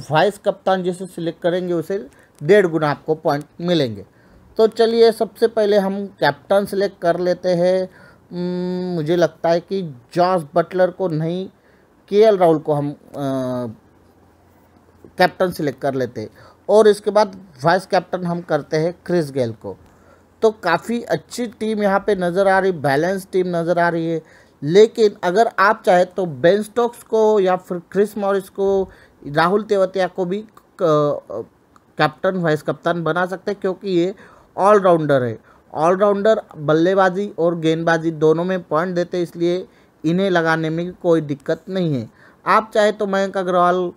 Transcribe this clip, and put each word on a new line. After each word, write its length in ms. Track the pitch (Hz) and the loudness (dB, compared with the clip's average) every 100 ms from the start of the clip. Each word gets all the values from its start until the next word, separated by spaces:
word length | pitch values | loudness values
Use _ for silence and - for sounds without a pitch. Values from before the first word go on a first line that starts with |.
| - | 0
वाइस 280 | 151 196 196 | 2 2 0
कप्तान 440 | 208 196 - 190 | -4 -4 -2 -2
जिसे 240 | 180 175 185 | -2 -6 -10
सिलेक्ट 360 | - 165 160 | -8 -8 -4
करेंगे 300 | 175 180 180 | -2 -2 -2
उसे 360 | 170 156 196 247 _ _ _ | -4 -4 -8 -8 _ _ _
डेढ़ 240 | 147 208 185 | 4 4 4
गुना 240 | 160 151 | 0 -2
आपको 240 | 139 - | -4 -4
पॉइंट 300 | 156 170 143 147 _ | -4 -2 -4 -6 _
मिलेंगे। 460 | 175 170 131 101 92 _ _ - _ - | -2 0 0 -4 -16 _ _ -20 _ 0
तो 100 | 220 | 0
चलिए 460 | 220 226 233 226 | 2 0 4 4
सबसे 360 | 220 220 - 226 | 4 -4 -2 -2
पहले 300 | 226 208 208 | 0 2 2
हम 280 | 190 196 202 | 0 -4 -8
कैप्टन 580 | - 151 143 _ 196 | -2 -2 -2 _ -2
सिलेक्ट 360 | 202 196 196 196 | 0 -4 -4 -2
कर 180 | 170 170 | -2 0
लेते 280 | 180 180 185 | -2 -2 -2
हैं। 340 | 175 180 185 185 - - _ _ | 0 2 0 -2 -10 -20 _ _
उम्म, 640 | 180 180 180 180 180 180 | -8 -6 -4 -4 -6 -4
मुझे 220 | 175 151 175 | -4 -2 0
लगता 320 | 160 - 165 | 0 0 -2
है 120 | 170 | -2
कि 340 | 170 196 175 123 _ | -2 -6 -8 -12 _
जॉस 300 | 160 180 185 147 | -2 0 0 -2
बटलर 360 | 175 165 180 185 | -2 -2 0 0
को 180 | 175 190 | 0 -4
नहीं, 420 | 156 160 175 190 - _ _ _ _ _ | -2 -4 -6 -8 -16 _ _ _ _ _
केएल 280 | 202 220 196 | 6 6 6
राहुल 220 | 175 156 | 4 4
को 140 | 151 | 2
हम, 200 | 147 147 | -2 -2
अ, 40 | 147 - - 139 135 127 127 120 110 _ _ _ _ _ _ _ _ _ _ _ _ - - | -8 -16 -8 -4 -4 -4 -6 -8 -12 _ _ _ _ _ _ _ _ _ _ _ _ -20 0
कैप्टन 320 | 180 - 185 | 0 0 -4
सिलेक्ट 300 | 175 151 - | -2 -6 -4
कर 140 | 143 | -4
लेते 260 | 135 123 120 | -2 -4 -6
हैं 100 | 107 - - _ - | -14 -16 -20 _ 2
और 200 | 202 214 | 6 6
इसके 220 | 208 - | 4 0
बाद 360 | 208 214 190 - 127 | 0 0 -2 -20 -4
वाइस 220 | 147 185 180 | 0 0 0
कैप्टन 400 | 190 175 185 180 | -2 -2 -8 -6
हम 140 | 170 | -6
करते 360 | 175 156 139 156 | -4 -4 -2 -4
हैं 180 | 160 175 - | -4 -6 -4
क्रिस 240 | 175 147 | -2 -2
गेल 220 | 135 120 | -4 -4
को। 240 | 110 101 92 - _ _ _ _ _ | -6 -14 -16 -20 _ _ _ _ _
तो 80 | 220 | -2
काफ़ी 520 | 214 175 170 - 233 | 0 -2 -2 -2 -6
अच्छी 440 | - 156 - - 240 | -4 -6 -6 -10 -10
टीम 360 | - 220 220 | -6 -6 -2
यहाँ 180 | 208 196 | 0 0
पे 140 | 202 | 0
नज़र 340 | 196 180 175 196 | -2 -2 0 2
आ 100 | 190 | 2
रही, 140 | 190 | 0
बैलेंस 560 | 175 139 139 170 196 185 | -2 -2 0 0 -4 -4
टीम 140 | 190 180 | -4 -2
नज़र 300 | 175 165 170 | -2 -2 0
आ 100 | 170 | 0
रही 220 | 170 165 | 0 -4
है, 120 | 165 160 - _ _ | -4 -8 -20 _ _
लेकिन 540 | 143 180 220 226 214 208 | 2 4 4 4 0 0
अगर 260 | 180 180 226 - | -2 2 0 2
आप 240 | 196 214 - | 2 2 2
चाहें 200 | 180 160 | 4 2
तो 200 | - 180 | -2 -6
बेन 360 | 135 165 202 | 0 2 2
स्टोक्स 400 | 208 - 233 233 | 0 -2 -4 -4
को 380 | - 220 214 214 | -4 0 2 4
या 160 | 185 180 | 2 0
फिर 260 | - 180 - | -4 -10 -6
क्रिस 280 | 185 208 214 | -2 -2 -2
मॉरिस 300 | 196 196 190 | -2 -2 -4
को, 420 | - 196 196 190 - _ _ - | -4 0 0 -2 -10 _ _ -6
राहुल 340 | 147 165 208 | 0 2 0
तेवतिया 440 | 214 202 185 190 180 | 0 0 0 0 -4
को 180 | - | -4
भी 200 | 180 202 214 _ _ - | -6 -6 -10 _ _ -4
क-, 360 | 175 151 147 135 - 107 - _ _ _ _ - | 0 2 0 -2 -8 -12 -12 _ _ _ _ -2
कैप्टन, 380 | 151 - 190 190 | -2 0 -4 -2
वाइस 260 | 170 151 | 0 -2
कप्तान 420 | 156 147 170 170 | -2 -6 -4 -2
बना 220 | 160 165 180 | -2 -2 -4
सकते 240 | 180 - | -6 -8
हैं, 100 | 196 | -6
क्योंकि 300 | 190 180 202 | -6 -6 -2
ये 240 | 180 175 - - - _ - | -2 -2 -4 -16 -20 _ -2
ऑलराउंडर 640 | 190 214 190 170 151 139 | 4 4 4 2 2 0
है। 160 | 123 110 _ _ _ | 0 -6 _ _ _
ऑलराउंडर 680 | - 160 185 208 202 202 214 - 156 | -2 0 2 2 2 2 0 -2 -10
बल्लेबाजी 760 | 151 156 170 196 190 180 202 - | -2 2 2 2 2 0 -6 -2
और 200 | 170 170 | -2 0
गेंदबाजी 520 | 160 160 170 165 160 | -2 0 0 0 -2
दोनों 340 | 156 156 160 | 0 0 2
में 180 | 180 190 | 0 -4
पॉइंट 320 | 170 151 185 | -4 -4 -2
देते 220 | 175 175 185 | -4 -4 -4
हैं, 80 | |
इसलिए 440 | 170 175 170 180 190 _ _ _ | -6 -4 -2 -2 -6 _ _ _
इन्हें 260 | 151 175 196 | -2 0 0
लगाने 400 | 175 165 160 160 | 0 0 0 -2
में 220 | 160 180 | -4 -8
कोई 280 | 180 180 165 | -6 0 0
दिक्कत 440 | 147 143 - 165 - | 0 -8 -6 -6 -6
नहीं 260 | 190 175 | -4 -2
है। 160 | 135 107 _ - _ - | -2 -6 _ -20 _ 0
आप 240 | 196 220 | 2 2
चाहे 180 | 226 208 | 0 0
तो 140 | 214 208 | 0 -4
मयंक 300 | 196 196 196 | -2 -2 -4
अग्रवाल 560 | 185 180 175 180 175 | -2 2 2 2 -4